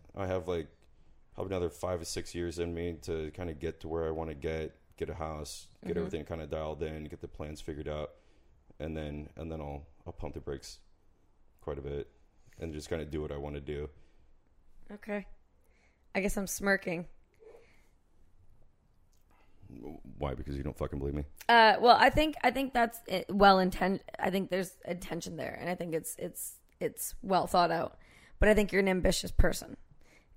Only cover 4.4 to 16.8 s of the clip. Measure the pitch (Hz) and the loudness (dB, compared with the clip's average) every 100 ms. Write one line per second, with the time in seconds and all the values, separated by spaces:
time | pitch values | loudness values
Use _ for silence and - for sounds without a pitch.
4.4 | 80 80 78 - _ - 76 78 78 76 | -4 -4 -6 -10 _ -8 -8 -6 -6 -6
5.4 | 76 - - - 90 87 82 80 71 82 | -10 -12 -16 -14 -6 -4 -4 -6 -6 -8
6.4 | 76 78 78 76 78 78 76 80 - - | -6 -4 -4 -4 -6 -6 -10 -12 -14 -10
7.4 | 76 78 - 73 73 76 73 - _ _ | -10 -10 -10 -8 -6 -6 -6 -10 _ _
8.4 | _ _ _ - 78 78 76 73 73 - | _ _ _ -10 -8 -6 -6 -8 -10 -12
9.4 | 80 80 73 71 71 - - - 73 71 | -10 -8 -8 -10 -14 -16 -16 -10 -8 -8
10.4 | 69 69 - - - _ _ _ _ _ | -8 -8 -10 -18 -20 _ _ _ _ _
11.4 | - _ - 71 69 71 - - - _ | -20 _ -8 -6 -6 -6 -8 -16 -20 _
12.4 | - - 82 76 - 82 76 76 76 71 | -20 -10 -8 -8 -6 -6 -4 -6 -4 -6
13.4 | 73 73 71 73 76 - - - - - | -8 -8 -6 -8 -8 -12 -20 -20 -20 -20
14.4 | _ _ - - - 208 - 208 190 - | _ _ -20 -20 -18 -16 -6 -6 -6 -16
15.4 | _ _ _ _ _ _ _ 196 202 208 | _ _ _ _ _ _ _ -2 0 0
16.4 | 190 - 202 196 | -4 0 2 2